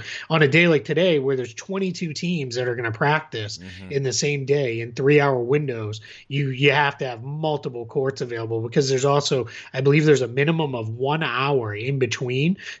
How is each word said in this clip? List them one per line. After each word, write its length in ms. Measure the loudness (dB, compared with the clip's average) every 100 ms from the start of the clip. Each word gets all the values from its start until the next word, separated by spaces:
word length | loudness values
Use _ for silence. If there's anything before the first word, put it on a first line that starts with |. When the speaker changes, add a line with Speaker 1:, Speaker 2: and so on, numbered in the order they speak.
| -4 -10 0
Speaker 1:
on 120 | 4
a 60 | 6
day 200 | 6 6
like 180 | 4 2
today, 320 | 2 4 4
where 180 | 2 0
there's 160 | -4
twenty-two 640 | -8 -8 -4 -4 -4 -6
teams 400 | -4 -4 -4 -4
that 120 | -4 -2
are 80 |
gonna 160 | -2 -4
practice 640 | 0 2 2 0 -8 -8 -10
Speaker 2:
Mm-hmm. 340 | -14 -16 -6
Speaker 1:
in 100 | -4
the 80 | -2
same 340 | -2 -2 -2 0
day 340 | 0 0 -4
in 120 | -6
three-hour 460 | 0 4 6 4 2
windows, 580 | 2 0 0 -6 -6 -8 -14 -20 -8
you, 200 | -4 -2
you 220 | 2 2
have 260 | 4 2 -2
to 80 | -8
have 160 | -8
multiple 640 | -10 -6 -2 -2 -6 -10
courts 360 | -6 -2 -2 -2
available 380 | -6 -6 -4 -4
because 260 | -2 0 2
there's 160 | 2
also, 440 | 4 2 2 -2 -4 -10 -12
I 60 | 0
believe 240 | 4 6 6
there's 160 | 4
a 60 | 4
minimum 460 | 0 0 0 0
of 140 | -4 -6
one 320 | -4 -2 -2
hour 500 | -2 0 2 2 0
in 240 | -6 -4 0
between 580 | 0 -2 -4 0 0 0 -6 -6